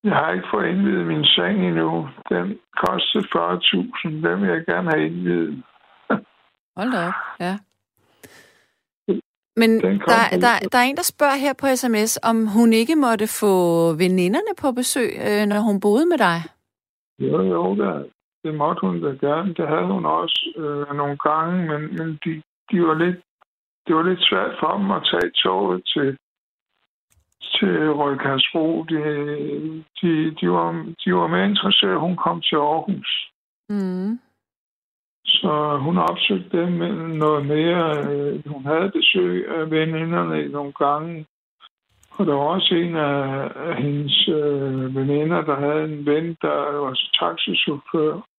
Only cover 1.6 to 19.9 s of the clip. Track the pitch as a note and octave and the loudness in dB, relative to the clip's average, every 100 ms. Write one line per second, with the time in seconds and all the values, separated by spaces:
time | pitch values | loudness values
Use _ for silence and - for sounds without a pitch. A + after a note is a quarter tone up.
1.6 | F3+ E3 D#3+ - C#3 - - - G3 - | 2 2 0 -2 -6 -12 -4 -2 -2 -6
2.6 | _ - F3+ F#3+ - A3 G3 - E3+ F3+ | _ -2 0 0 -2 -2 -2 -2 0 0
3.6 | - F#3+ F#3 - E3+ D#3 E3+ F3+ G3 E3 | 0 0 -2 -6 -6 -2 -2 0 0 0
4.6 | E3 F3 F3+ D#3 - F3 F3+ E3+ - C#3 | 0 -2 0 0 0 -2 0 0 0 -4
5.6 | - _ _ _ _ - - _ _ _ | -12 _ _ _ _ -4 -4 _ _ _
6.6 | _ - A3 A#3 E3+ F#3 - - F3 G3+ | _ -6 -4 -2 -4 -6 -10 -8 -6 -6
7.6 | _ _ _ _ _ _ - - - _ | _ _ _ _ _ _ -20 -20 -20 _
8.6 | _ _ _ _ - - _ _ _ - | _ _ _ _ -4 -4 _ _ _ 2
9.6 | A3+ A3+ F#3 G3+ - A3+ A3+ F3+ A#3+ A3+ | 4 4 2 0 2 4 4 2 2 2
10.6 | F#3+ B3+ B3 C#4+ F4 - D4 C#4 C#4 C4 | 2 2 2 0 -4 0 2 2 -2 0
11.6 | C#4 B3+ B3 A3 A3 - A3+ A3+ A3 G3+ | 0 0 2 2 0 0 0 0 2 6
12.6 | A#3 A3+ A#3 D#4+ C4 A3+ A3 - G#3 F#3 | 6 6 4 2 4 2 0 0 2 4
13.6 | F3 E3+ E3 D#3 F3+ F#3 F3+ C4 G#4+ F#4+ | 4 4 2 2 2 4 2 2 -2 -2
14.6 | C#4+ B3 B3 C#4+ A#3 - G#3+ G#3 G#3 G#3 | -2 0 -2 0 -2 -2 -2 0 2 2
15.6 | A3 G3+ G#3 G#3+ E4+ D#4+ F#3+ E3+ E3 _ | 2 2 2 4 4 4 2 0 -6 _
16.6 | _ _ _ _ _ _ C3+ D3+ F#3+ F3 | _ _ _ _ _ _ -2 0 2 2
17.6 | F3 G#3 - D2 - _ _ _ D#3+ D#3 | 0 0 -2 -2 -8 _ _ _ -8 -2
18.6 | D3 F3 F#3+ F3 D#3+ C3+ C#3+ D3+ F#3+ E3 | -2 0 -2 -2 -4 -2 -2 0 -2 -4
19.6 | D#3 D#3+ F3+ | -2 0 0